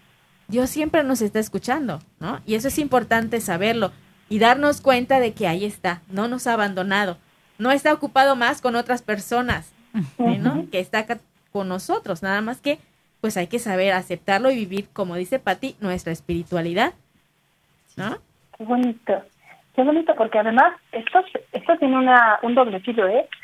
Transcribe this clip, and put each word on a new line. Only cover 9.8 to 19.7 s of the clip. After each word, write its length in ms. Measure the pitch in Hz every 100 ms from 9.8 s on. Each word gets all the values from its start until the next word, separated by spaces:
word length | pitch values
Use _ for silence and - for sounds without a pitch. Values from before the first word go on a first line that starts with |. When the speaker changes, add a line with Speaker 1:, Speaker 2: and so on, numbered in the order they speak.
| _ 220 147 -
Speaker 1:
¿sí, 220 | 233 240
no? 140 | 247
Speaker 2:
Ujú. 180 | 294 339
Speaker 1:
Que 80 | 185
está 200 | 185 214
acá 180 | 220 233 - _ _
con 160 | 208 190
nosotros, 540 | 185 - 415 214 175
nada 180 | 190 202
más 200 | 220 254
que, 180 | 285 302 _ _ _ _
pues, 160 | 220 196
hay 120 | 175
que 100 | 240
saber 340 | 220 185 196
aceptarlo 580 | 185 180 175 - 196 254
y 20 | 262
vivir, 300 | 196 196 202
como 240 | - 185 175
dice 220 | 180 262
Pati, 340 | 208 185 262 -
nuestra 320 | 202 180 170
espiritualidad, 840 | 165 - 170 170 175 170 175 277 - _ _ _ _ _ _ _ _ _ -
¿no? 220 | 196 349 - _ _ -
Speaker 2:
Qué 80 |
bonito, 580 | 220 247 247 226 - 196 - _ _ - _